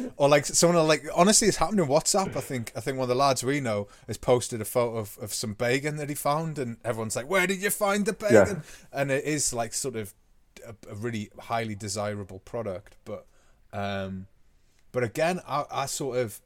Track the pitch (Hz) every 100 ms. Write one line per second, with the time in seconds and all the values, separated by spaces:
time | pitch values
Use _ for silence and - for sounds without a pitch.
0 | 254 - 143 147 - - 170 175 156 151
1 | 147 170 190 214 208 - 165 208 147 147
2 | - 202 190 135 - 131 110 120 139 131
3 | 123 127 139 127 123 147 127 104 101 -
4 | - 110 - 123 - 117 107 127 120 113
5 | 104 - 107 - 110 101 120 135 147 151
6 | 143 147 143 151 160 147 120 113 113 113
7 | 110 123 135 190 180 190 202 - 202 208
8 | 208 202 214 214 95 92 - - - 131
9 | 139 139 143 151 - 120 113 - 139 113
10 | 101 - _ _ _ - 113 101 104 104
11 | 120 110 104 - - 117 113 101 104 104
12 | 104 104 98 95 - 117 107 90 - -
13 | - 101 - _ _ _ _ 101 101 98
14 | 95 95 92 _ _ _ _ _ _ 123
15 | 120 151 160 180 - 143 - 131 135 -
16 | 139 123 117 -